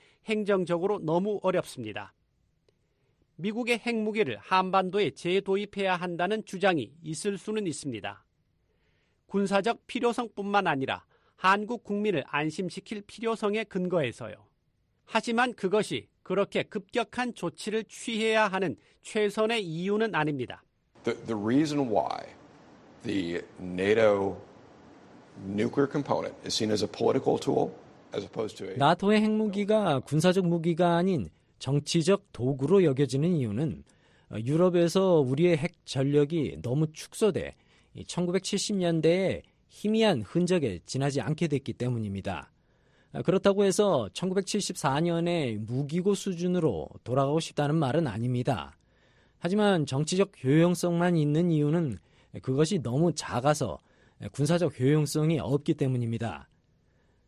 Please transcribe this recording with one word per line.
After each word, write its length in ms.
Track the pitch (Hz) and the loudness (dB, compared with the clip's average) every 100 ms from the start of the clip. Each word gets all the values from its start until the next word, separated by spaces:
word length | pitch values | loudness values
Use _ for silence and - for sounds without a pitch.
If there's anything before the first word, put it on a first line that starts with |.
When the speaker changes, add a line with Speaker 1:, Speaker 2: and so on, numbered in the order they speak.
| _ _ - | _ _ -4
Speaker 1:
행정적으로 760 | 214 202 196 165 175 190 208 | -2 0 0 0 -2 -2 -2
너무 400 | 160 170 196 208 | 0 0 0 -2
어렵습니다. 720 | 185 180 - - 110 101 98 _ _ _ _ _ _ _ _ _ _ _ _ - | 0 -2 -4 -8 -10 -10 -12 _ _ _ _ _ _ _ _ _ _ _ _ -8
미국의 440 | 180 220 233 233 | -6 -4 -2 -2
핵무기를 580 | 240 226 214 214 175 104 | 0 -2 0 0 -2 -4
한반도에 720 | - 185 185 190 185 190 185 | 0 0 2 0 0 0 -2
재도입해야 840 | - 175 190 196 196 202 202 196 180 | -2 -2 -2 0 -2 -2 -4 -2 -2
한다는 480 | 180 170 175 220 | -4 -2 -2 -2
주장이 480 | 208 190 196 170 110 - | -6 0 2 2 -2 -10
있을 360 | 156 156 208 196 | -10 -6 -4 -6
수는 300 | - 220 196 | -4 -4 -4
있습니다. 580 | 143 147 110 98 101 _ _ _ _ _ _ _ _ _ _ _ | -6 -8 -8 -8 -12 _ _ _ _ _ _ _ _ _ _ _
군사적 600 | 196 196 196 196 226 - | -2 0 2 0 -2 -6
필요성뿐만 800 | 247 240 240 233 - 202 202 185 | -2 0 0 -4 -6 -2 0 2
아니라 380 | 143 131 95 - _ _ _ | 0 -2 -4 -8 _ _ _
한국 480 | 185 196 208 240 - | 2 2 0 -8 -4
국민을 400 | 202 208 170 - | -2 0 0 -2
안심시킬 760 | 147 156 151 185 190 - 208 | -2 -2 -4 -6 -8 -12 -12
필요성에 600 | 202 - 226 233 208 208 | -14 -8 -4 -2 -2 -2
근거해서요. 720 | 220 196 180 175 127 107 110 98 _ _ _ _ _ _ _ | -4 -4 -2 0 0 -4 -12 -14 _ _ _ _ _ _ _
하지만 480 | 226 220 226 254 | -2 0 0 0
그것이 560 | 220 190 208 196 123 - _ | -2 0 0 0 -4 -8 _
그렇게 420 | - 185 196 208 | -4 -2 0 -2
급격한 720 | - 208 - 262 220 - 247 | -4 -6 -6 -4 -4 -4 -6
조치를 520 | - 175 - - 214 220 | -6 -8 -8 -6 -6 -6
취해야 640 | - - 220 220 220 214 | -10 -6 -2 2 2 2
하는 280 | 190 185 107 _ _ | 0 -2 -4 _ _
최선의 640 | - 220 208 202 220 233 180 | -6 -2 0 2 0 0 -2
이유는 500 | 160 185 208 220 165 | -4 -2 0 0 0
아닙니다. 480 | 151 143 117 90 _ _ _ _ | -2 -2 -6 -10 _ _ _ _
Speaker 2:
The, 140 | - 113 104 | -6 -6 -4
the 120 | 110 | -4
reason 500 | 104 131 151 147 135 | 2 2 2 0 0
why 440 | 98 65 50 50 - - - - - - - | 0 0 -4 -10 -18 -20 -20 -20 -20 -20 -12
the 380 | 117 98 87 85 - - | -4 -2 -2 -4 -8 -12
nato 720 | 90 90 95 110 107 101 98 82 - - - - - - - - - - 95 | -8 -2 2 4 6 4 0 -4 -12 -20 -20 -20 -20 -20 -20 -20 -20 -14 -6
nuclear 440 | 101 117 127 139 | -2 -2 0 0
component 460 | 156 139 82 - - | -2 -2 -2 -4 -10
is 100 | - | -8
seen 180 | - 110 | -4 0
as 120 | 104 | 0
a 80 | 98 | -2
political 480 | - 113 127 131 123 | 0 0 2 2 0
tool 320 | - - - - - - - | 0 -2 -2 -6 -20 -20 -12
as 120 | 113 98 | -10 -8
opposed 320 | - 110 - | -6 -8 -8
to 100 | 95 | -10
a 80 | 95 | 0
Speaker 3:
나토의 440 | 139 180 196 214 | 2 2 2 2
핵무기가 800 | 214 214 220 196 202 220 202 135 | 4 2 0 -2 0 2 2 0
군사적 440 | - 151 180 185 175 | 0 2 4 4 2
무기가 520 | 170 165 160 175 170 | 0 0 2 2 4
아닌 320 | 185 175 85 - _ _ | 2 0 -4 -10 _ _
정치적 720 | - 143 147 170 160 196 - | -2 -2 0 2 4 2 0
도구로 520 | - 123 139 135 202 | -4 -2 0 4 6
여겨지는 500 | 170 131 143 131 160 175 | 6 4 2 2 2 2
이유는 480 | 120 101 156 82 - _ _ _ - 110 117 | 0 -2 -2 -4 -12 _ _ _ -12 -6 0
유럽에서 760 | 156 180 175 170 190 190 170 | 4 4 4 4 4 4 4
우리의 380 | 131 135 175 160 | 4 4 4 2
핵 280 | 165 - - | 0 -8 -8
전력이 760 | 131 139 143 147 165 120 73 | -2 2 4 2 0 -2 -4
너무 300 | 117 135 156 | -2 0 0
축소돼 640 | 156 - - 220 131 71 - _ _ _ - | -4 -16 -2 0 0 -4 -10 _ _ _ -16
이 100 | - | -8
천구백칠십 720 | - 175 185 - 202 - 202 | -4 -2 -2 -2 -4 -2 0
년대의 640 | 175 165 156 180 190 92 - _ _ | 0 2 4 2 0 -4 -8 _ _
희미한 540 | - 208 220 220 147 | -6 -2 2 2 2
흔적에 580 | 107 165 175 180 135 87 - | 0 0 2 2 0 -4 -6
지나지 360 | 131 139 139 | -2 -2 0
않게 260 | 110 151 170 | -2 -2 0
됐기 260 | 143 120 | -2 -4
때문입니다. 800 | 110 123 120 107 98 95 85 - _ _ _ _ _ _ 143 131 | -4 -2 -2 -2 -4 -6 -6 -10 _ _ _ _ _ _ -4 0
그렇다고 380 | 185 202 196 | 2 4 4
해서 460 | 202 175 208 151 101 | 4 4 4 2 0
천구백칠십사 840 | - 185 185 190 214 - 185 156 139 | -4 -4 -2 -2 -2 -4 -4 -2 0
년의 580 | 170 170 170 175 135 104 | 0 0 0 0 -2 -4
무기고 560 | 110 127 143 165 180 | -4 -4 -2 -2 0
수준으로 760 | 196 - 170 180 180 160 87 71 - | 0 -2 -2 0 2 2 0 -6 -12
돌아가고 360 | - 127 139 156 | -4 0 2 0
싶다는 360 | 160 - 147 160 | -2 -2 0 2
말은 320 | 139 139 156 | 2 0 0
아닙니다. 720 | 101 120 123 123 110 71 - _ _ _ _ _ _ | -2 -2 0 0 -2 -4 -14 _ _ _ _ _ _
하지만 480 | 175 202 208 185 139 | -2 2 4 4 2
정치적 580 | 135 156 185 196 - | 0 0 2 0 0
효용성만 760 | 127 151 170 175 175 170 175 175 | 2 6 6 4 0 2 2 2
있는 340 | 147 151 175 | 2 2 4
이유는 460 | 160 147 165 160 95 - _ _ 107 | 2 2 2 0 -4 -12 _ _ -10
그것이 380 | - 131 156 202 | -2 0 2 0
너무 340 | 117 123 175 | -2 0 2
작아서 640 | 156 - 117 135 151 120 71 _ _ _ - 113 | 0 -4 0 2 2 -2 -6 _ _ _ -14 -10
군사적 480 | - 147 170 170 - | -2 0 2 0 0
효용성이 600 | 127 151 147 156 151 165 | 2 2 2 0 0 0
없기 340 | 87 143 151 | 0 0 0
때문입니다. 760 | 156 135 127 117 113 113 73 - _ _ _ _ _ _ _ | 0 0 0 -2 -4 -6 -8 -14 _ _ _ _ _ _ _